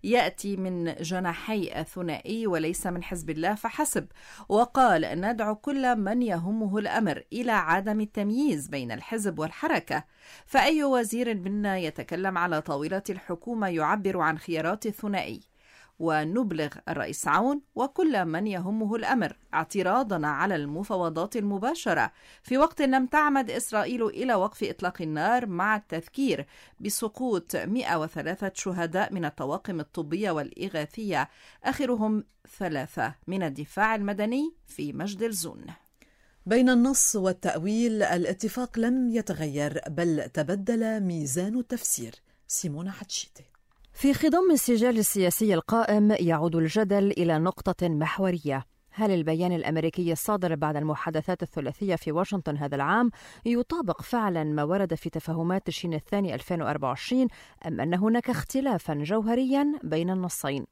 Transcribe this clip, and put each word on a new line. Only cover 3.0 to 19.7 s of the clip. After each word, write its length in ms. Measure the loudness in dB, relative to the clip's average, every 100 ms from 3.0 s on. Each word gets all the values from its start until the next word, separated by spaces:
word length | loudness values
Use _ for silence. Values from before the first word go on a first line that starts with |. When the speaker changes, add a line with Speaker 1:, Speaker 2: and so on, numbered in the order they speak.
Speaker 1:
حزب 280 | -6 -8 -6
الله 240 | -2 -2
فحسب، 520 | -2 -4 -2 -2 -2 -4 -16 -20 -20 0
وقال: 720 | 2 4 4 6 6 2 -2
"ندعو 360 | -2 -2 -2 -2
كل 400 | -2 0 2 2
من 260 | 0 0
يهمه 560 | 0 0 -2 -2 0 -2
الأمر 460 | 0 0 0 -2 -6
إلى 200 | -4 0
عدم 480 | 0 2 2 2 -2
التمييز 680 | -2 -2 -2 2 2 0 -2
بين 240 | -6 -6
الحزب 460 | -8 -6 -4 -2 -2
والحركة، 680 | -6 -4 0 0 0 -4 -4 _ -20 -20 0
فأي 380 | 4 4 4
وزير 500 | 4 2 2 -2 -2
منا 440 | -2 -2 -2 0 0
يتكلم 600 | -2 -6 -6 -4 -2 0
على 220 | 0 0
طاولة 420 | -2 -4 -2 -4 -4
الحكومة 580 | -8 -6 -8 -6 -2 -2
يعبر 520 | 0 0 0 0 0
عن 180 | 0 0
خيارات 480 | -4 -2 -2 -2 -4
الثنائي، 540 | -6 -4 -4 -4 -10 -16 _ _ -20 -20 _
ونبلغ 720 | 0 0 0 0 0 -2 -4 -6 -6
الرئيس 400 | -4 -4 -4 2
عون 320 | 2 2 0 -6
وكل 500 | -4 -4 2 2 2
من 220 | 0 0 -2
يهمه 500 | -4 -4 -2 -2 -2
الأمر 400 | 0 0 0 -4 _
اعتراضنا 720 | -4 -2